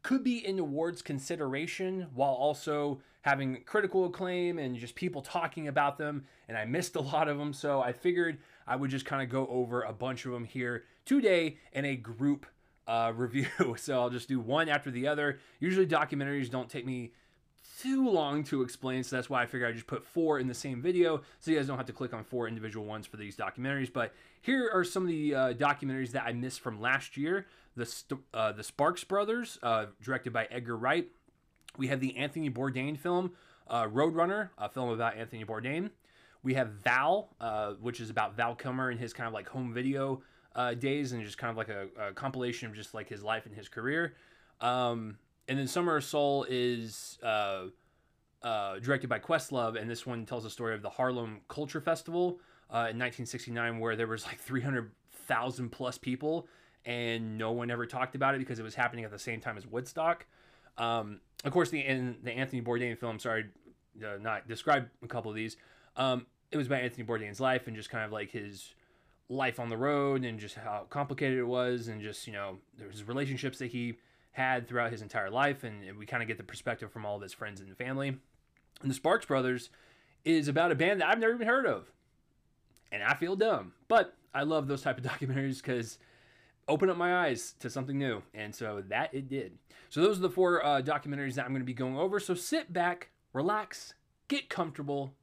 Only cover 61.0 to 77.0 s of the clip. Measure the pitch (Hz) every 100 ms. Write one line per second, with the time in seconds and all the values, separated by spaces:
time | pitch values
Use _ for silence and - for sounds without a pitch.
61 | 104 104 _ - 139 175 175 156 135 131
62 | 127 113 123 120 135 127 117 120 123 113
63 | 120 107 123 110 107 - - _ _ 107
64 | 107 101 110 104 107 113 - 143 120 _
65 | 117 120 107 107 110 - - - _ -
66 | 131 127 120 _ _ 151 127 135 123 120
67 | 113 113 104 98 131 127 123 110 107 117
68 | 107 107 104 117 101 98 - _ _ _
69 | _ _ _ 131 131 120 120 113 135 147
70 | 139 135 123 110 104 - 110 104 - 143
71 | 143 143 139 127 120 123 123 123 117 107
72 | 104 101 - 104 101 95 _ - 104 104
73 | 104 127 139 131 135 127 123 123 120 110
74 | _ _ _ - 131 127 117 120 117 113
75 | 107 113 98 117 143 139 120 104 95 101
76 | 107 123 113 110 98 - - 113 107 117